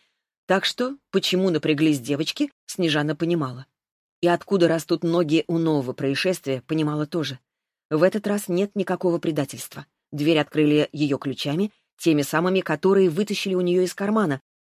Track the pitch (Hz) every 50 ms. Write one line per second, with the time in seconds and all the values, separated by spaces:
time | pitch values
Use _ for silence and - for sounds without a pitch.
0 | _ _ _ _ _ _ _ _ _ - 214 196 - - - - 247 254 277 -
1 | _ _ - 190 - - 185 180 190 190 165 151 - 156 156 139 160 160 147 135
2 | 117 127 143 139 160 - - - 294 277 _ _ _ - - - 180 160 147 151
3 | 147 151 156 151 170 165 175 170 147 127 123 123 135 _ _ _ _ _ _ _
4 | _ _ _ - - 175 175 170 - - 202 190 170 165 160 165 - - 170 160
5 | - 165 165 175 175 147 156 165 - - 170 165 165 160 156 143 127 123 120 -
6 | - 135 139 - - 185 185 - - 135 135 127 - - 156 160 156 151 147 151
7 | 151 147 - 170 147 135 131 - _ _ _ _ _ _ _ _ _ - 151 151
8 | 170 190 - 214 - 208 202 208 - - 175 180 202 202 - 208 185 - 185 170
9 | - 180 170 165 - 170 151 151 139 - - 127 - - - 139 147 _ _ _
10 | _ - - 147 147 156 165 151 143 - - 151 151 147 147 151 147 - - 143
11 | 151 143 139 - - 139 127 - - 143 143 170 202 208 _ _ _ _ _ -
12 | - 165 156 147 139 - - 156 170 185 190 190 180 - 156 147 - 185 196 196
13 | 190 175 151 180 208 - 208 - - 202 185 180 180 175 175 185 185 175 - -
14 | 196 202 214 220 208 160 139 131 _ _ _ _